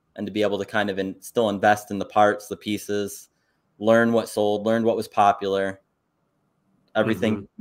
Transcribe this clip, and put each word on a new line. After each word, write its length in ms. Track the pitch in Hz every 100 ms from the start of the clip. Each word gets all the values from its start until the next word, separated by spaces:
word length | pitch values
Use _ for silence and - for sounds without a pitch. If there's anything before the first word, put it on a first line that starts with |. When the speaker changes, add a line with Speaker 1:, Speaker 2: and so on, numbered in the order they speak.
| _ -
Speaker 1:
and 100 | 101
to 60 |
be 80 | 104
able 160 | 104 98
to 80 | 98
kind 240 | 110 101
of 80 | 98
in-, 240 | 95 92
still 280 | - - 110
invest 420 | 101 107 104 -
in 80 | 101
the 60 | 92
parts, 420 | 107 104 101 -
the 100 | 98
pieces, 720 | 107 104 - 104 101 - - _ _ _ _ -
learn 340 | 104 113 117
what 140 | 113 104
sold, 360 | - 104 104 107
learn 180 | 113
what 120 | 113 110
was 120 | 107
popular, 760 | - 101 - 98 98 98 95 _ _ _ _ _ _ _ _ _ _ _ 110
everything 420 | 110 95 110 104
Speaker 2:
Mm-hmm. 80 | 98 -